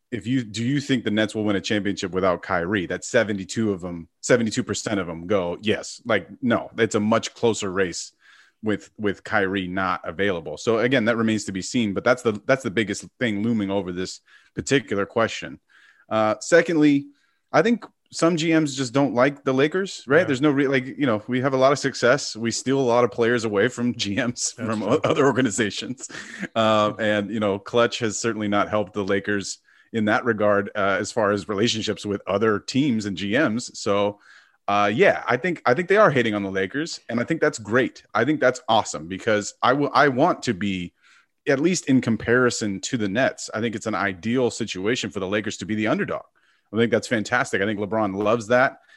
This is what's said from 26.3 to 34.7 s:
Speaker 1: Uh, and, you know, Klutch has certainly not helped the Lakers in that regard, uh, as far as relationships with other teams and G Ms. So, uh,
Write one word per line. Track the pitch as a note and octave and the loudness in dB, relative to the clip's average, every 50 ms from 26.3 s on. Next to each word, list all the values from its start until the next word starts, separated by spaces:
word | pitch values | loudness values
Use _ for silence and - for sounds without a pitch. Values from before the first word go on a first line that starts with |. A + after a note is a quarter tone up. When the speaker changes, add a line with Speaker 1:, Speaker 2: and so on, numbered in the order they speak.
| - - - - - | -14 -12 -12 -6 -2
Speaker 1:
Uh, | A2+ A2+ A2 A2 G#2+ G#2+ G#2+ G#2+ G#2+ | 2 2 4 4 4 4 2 0 -2
and, | A2 G#2+ G#2+ G#2 G2+ F#2+ | 0 0 0 0 -2 -2
you | G#2+ A2+ | -2 -2
know, | G#2+ G2+ G2 G2+ | 0 0 0 -2
Klutch | - - - A#2+ A#2 A2+ - - | -4 -2 2 2 2 2 2 -2
has | B2 A2 G2 - | -4 -4 -4 -2
certainly | - A#2 G#2+ G#2+ G#2+ G#2 | -4 -4 -4 -2 -2 0
not | G2+ G2+ F#2 E2+ | 0 0 2 2
helped | G#2 G#2+ G2+ F2+ - | 0 -2 -2 -2 -4
the | G#2 G2 | -4 -2
Lakers | F#2+ G2+ G2+ G2 - G#2 G2+ F#2 - - - _ _ _ _ _ _ - | 0 0 0 0 -2 -4 -4 -4 -6 -10 -14 _ _ _ _ _ _ -4
in | A2+ G#2+ | -2 2
that | G#2+ A2 A#2+ A#2 | 2 2 2 2
regard, | B2 A2 G2+ G#2 G#2 G2+ G2+ G2+ G2+ - | 0 0 2 2 2 2 2 0 -2 -2
uh, | G#2 G2 G2 F#2+ F2+ | -2 0 0 0 0
as | - - | -2 -4
far | - - G#2+ G2 | -2 0 0 2
as | G#2 G2+ E2+ G2+ | 0 0 -2 -4
relationships | G#2+ G2 A2+ A#2+ A2 A2 G2 A2 G2+ - - | -2 0 0 0 0 -2 -4 -4 -6 -6 -6
with | G#2 G2 - - F2+ | -6 -6 -6 -4 -2
other | F#2+ G2+ A2 A2+ G#2 G2 | 0 2 2 2 0 0
teams | - - - C3 D3 D3 A2+ A2 G2+ | -2 -2 0 0 2 2 0 0 -2
and | G#2 F#2+ | -4 -6
G | E2 G2+ G2 | -6 -4 -2
Ms. | G#2 C3+ A2 A#2+ G#2+ B2 - - - | 0 0 0 0 -2 -4 -6 -8 -12
So, | - - G#2+ G2+ G2+ G2+ G#2 G#2 - _ - - - _ _ _ _ _ | -6 -4 -2 0 0 0 -2 -2 -6 _ -20 -20 -20 _ _ _ _ _
uh, | - | -2